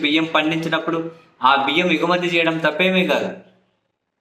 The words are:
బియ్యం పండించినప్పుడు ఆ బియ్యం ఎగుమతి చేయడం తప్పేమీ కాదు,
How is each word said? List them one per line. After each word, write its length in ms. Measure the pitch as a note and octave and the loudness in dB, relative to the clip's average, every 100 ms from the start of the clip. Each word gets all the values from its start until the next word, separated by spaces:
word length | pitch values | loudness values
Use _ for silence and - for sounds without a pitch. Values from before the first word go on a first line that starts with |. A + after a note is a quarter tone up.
బియ్యం 240 | D3 D#3+ D#3+ | 0 0 0
పండించినప్పుడు 640 | D#3 D#3 E3 E3 D#3+ E3 E3 E3 - _ - B2+ | 0 0 -2 -2 -4 -2 -4 -6 -12 _ 0 2
ఆ 20 | C3+ C#3+ | 2 2
బియ్యం 220 | D3+ F3+ D#3 | 0 2 0
ఎగుమతి 320 | E3+ F3+ F3 | 2 0 0
చేయడం 240 | E3+ E3 D#3+ D#3 | 0 0 0 -2
తప్పేమీ 380 | D3+ F#3 F#3 E3 | 0 0 2 2
కాదు, 180 | B2+ F#2+ - - _ _ _ _ _ _ _ | 0 -2 -8 -18 _ _ _ _ _ _ _